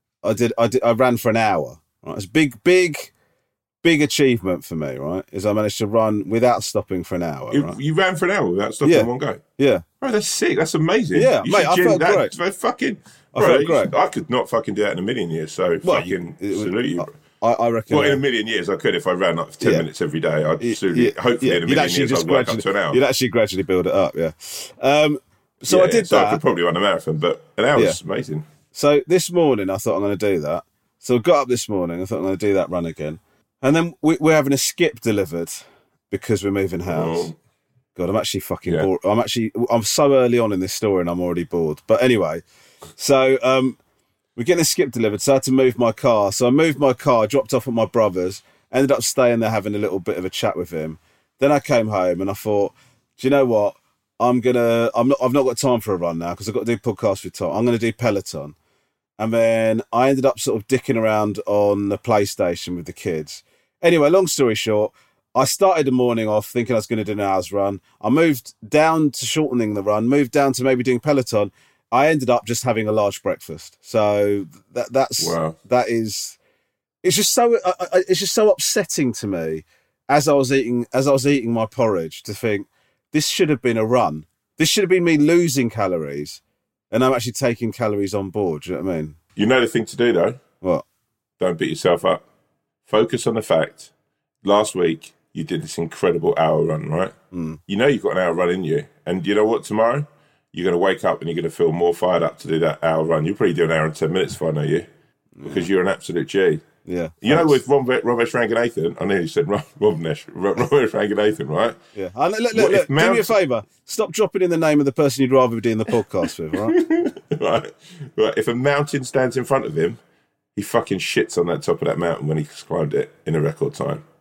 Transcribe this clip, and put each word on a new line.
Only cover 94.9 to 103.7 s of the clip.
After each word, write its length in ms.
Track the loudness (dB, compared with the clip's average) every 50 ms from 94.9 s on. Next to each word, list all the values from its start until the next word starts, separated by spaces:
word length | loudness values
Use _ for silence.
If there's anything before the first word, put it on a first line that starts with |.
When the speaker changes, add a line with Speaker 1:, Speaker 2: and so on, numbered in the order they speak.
| 0 -2 -8 -18 _ _ _ _ -12
Speaker 2:
you 100 | -10 -8
did 200 | -6 -6 -6 -6
this 140 | -6 -8 -8
incredible 560 | -8 -8 -6 -2 0 0 0 0 0 0 0 2
hour 260 | 2 2 2 2 0
run, 260 | 0 -2 -4 -6 -4
right? 240 | -4 -4 -4 -4 -6 _ _ _ -12
Speaker 1:
Mm. 260 | -10 -10 -10 -10 -12 _ -6
Speaker 2:
You 100 | -2 0
know 100 | 2 2
you've 160 | 2 0 0
got 100 | -2 -2
an 60 | 0
hour 140 | 0 0 0
run 160 | 0 0 0
in 140 | 0 -2 -2
you. 220 | -2 -2 -4 -4 -6 _ _ -8
And 200 | -6 -4 -4 -2
you 80 | 0 2
know 100 | 2 2
what, 180 | 2 2 -2 -4
tomorrow? 440 | -4 -2 0 2 2 0 -2 -4 -8 _ _ _ _ _ _ _ _
You're 140 | -8 -4 -2
gonna 120 | 0 0 2
wake 260 | 2 2 0 0 0
up 160 | -2 -2 -2
and 80 | -4 -6
you're 60 | -6
gonna 140 | -4 -6 -6
feel 220 | -2 0 0 0
more 220 | 0 2 0 0 0
fired 300 | 0 0 0 2 2 0
up 140 | -2 -4 -6
to 80 | -6 -4
do 120 | -2 0
that 220 | 0 0 -2 -2 -2
hour 200 | 0 0 0 0
run. 220 | 0 0 0 0
You'll 100 | -2 -2
probably 180 | 0 0 0 2
do 100 | 0 0
an 60 | 0